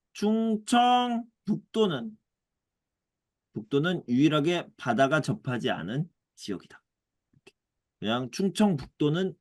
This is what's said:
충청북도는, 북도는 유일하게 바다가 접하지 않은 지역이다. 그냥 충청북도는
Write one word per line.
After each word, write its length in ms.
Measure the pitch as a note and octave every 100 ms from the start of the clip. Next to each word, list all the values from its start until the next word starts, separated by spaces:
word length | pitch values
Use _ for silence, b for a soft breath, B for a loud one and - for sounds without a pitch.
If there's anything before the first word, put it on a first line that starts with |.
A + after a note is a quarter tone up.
| _
충청북도는, 2000 | - G#3 A3 A3+ G#3+ G#3+ A#3+ B3 B3 B3 A#3 A#3 _ - G#3 - - G#3 C#3 A2+ D#3 _ _ _ _ _ _ _ _ _ _ _ _ _
북도는 500 | - G#2+ C#3+ E3 F3+ -
유일하게 600 | B2 D3 D3+ D3+ F3 - -
바다가 440 | C3 A2+ C3+ D#3
접하지 480 | C#3+ G#2+ - A#2+ A2+
않은 380 | F#2+ E2 B2+ F3 _ _ -
지역이다. 460 | - F#2 - - _ _ _ _ _ _ _ _ _ _ _ -
그냥 300 | G2+ A#2+ B2+
충청북도는 1040 | - G3 - G#3+ D3+ - - D3 D#3+ F#3 -